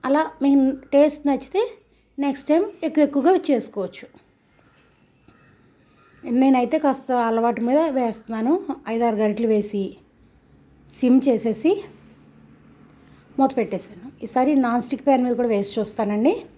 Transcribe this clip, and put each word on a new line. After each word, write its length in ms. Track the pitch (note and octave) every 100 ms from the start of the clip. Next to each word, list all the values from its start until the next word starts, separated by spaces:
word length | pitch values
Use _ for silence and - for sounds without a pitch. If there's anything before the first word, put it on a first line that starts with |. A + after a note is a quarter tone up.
అలా 260 | B3+ C#4+ D#4+ -
మీకు 340 | C#4 C#4 C4 C4+ -
టేస్ట్ 340 | C#4 D4+ D4 C#4+
నచ్చితే 440 | C4 - F#4 B4 - _ _ _ -
నెక్స్ట్ 300 | C#4+ C4+ -
టైమ్ 160 | D#4 G4+ -
ఎక్కువ 200 | E4 D#4
ఎక్కువగా 320 | C#4+ C#4+ C#4 F#4 -
చేసుకోవచ్చు. 560 | B3+ - - F#3 - - _ _ _ _ _ _ _ _ _ _ _ _ _ _ _ _ _ _ _ _ _ -
నేనైతే 480 | B3 C4+ C4 B3 D#4
కాస్త 340 | D4+ C4 -
అలవాటు 480 | B3 A3+ A3+ A#3 A#3
మీద 180 | A#3 C#4+
వేస్తున్నాను. 880 | E4 C4 A#3+ G#3 - A3 A#3 F4+ - B3+ -
ఐదారు 280 | A3+ A#3 G#3+
గరిటెలు 300 | G#3+ G#3+ A#3
వేసి 500 | G#3+ G#3 G3+ F#3+ - _ _ _ _ _ _ _ _ - -
సిమ్ 200 | B3+ C4 C4+
చేసేసి 560 | A3 A3+ A3 D#4 G4+ - - - _ - _ - _ - _ - - - - _ -
మూత 180 | C4+ C4
పెట్టేశాను. 680 | G#3 F#3 - - A#3+ -
ఈసారి 300 | G#3+ B3+ C4+
నాన్ 280 | C#4+ B3 A#3+
స్టిక్ 240 | A#3+ C#4 -
ప్యాన్ 180 | C4
మీద 120 | B3 A#3
కూడా 120 | B3
వేసి 320 | G#3 G3+ -
చూస్తానండి. 640 | G#3 - G#3 G#3 B3+ A4+ -